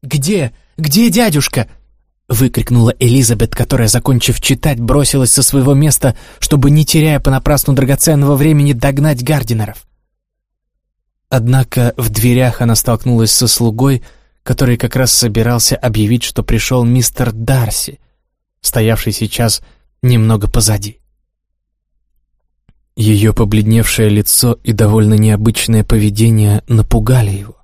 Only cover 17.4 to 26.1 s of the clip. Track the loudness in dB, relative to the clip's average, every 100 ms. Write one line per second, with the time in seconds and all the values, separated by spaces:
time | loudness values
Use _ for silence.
17.4 | -2 0 0 -4 -10 -14 _ _ _ _
18.4 | _ _ -6 -2 0 0 -2 -4 -6 -2
19.4 | -2 -2 -8 _ _ _ 0 2 2 0
20.4 | 0 0 0 -2 -6 -16 _ _ _ _
21.4 | _ _ _ _ _ _ _ _ _ _
22.4 | _ _ _ _ _ -4 0 2 2 0
23.4 | 0 0 2 0 0 0 0 0 0 0
24.4 | 0 -2 -4 0 2 2 2 4 2 2
25.4 | 0 -2 0 0 2 0 0